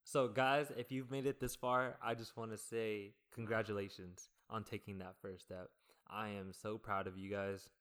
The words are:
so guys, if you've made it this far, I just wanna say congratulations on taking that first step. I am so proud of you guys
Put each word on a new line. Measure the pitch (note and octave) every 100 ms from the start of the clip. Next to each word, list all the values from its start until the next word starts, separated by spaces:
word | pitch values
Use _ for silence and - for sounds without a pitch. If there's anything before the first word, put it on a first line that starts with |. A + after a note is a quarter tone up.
so | - C#3+ B2
guys, | G#2 C3 C#3+ C#3+ A#2+
if | A#2
you've | C3 B2+
made | C3+ C3+
it | C3
this | B2+ -
far, | B2+ B2+ B2+ -
I | A#2 A#2
just | A2+ -
wanna | A2+ G#2+
say | - A2+ A2 G#2 G2+ - _
congratulations | - A2 A2+ G#2 G2+ G2 - F2+ F#2 - _ _
on | A2
taking | G#2 G#2 - F#2+
that | F#2 F#2+
first | G2 F#2
step. | - F#2 F2+ - _ _ -
I | G#2 G#2+
am | G2+ F#2+
so | F2+ G#2+ G#2+
proud | G#2+ G2 F#2+
of | F#2
you | G2
guys | G2+ G2 G2 - _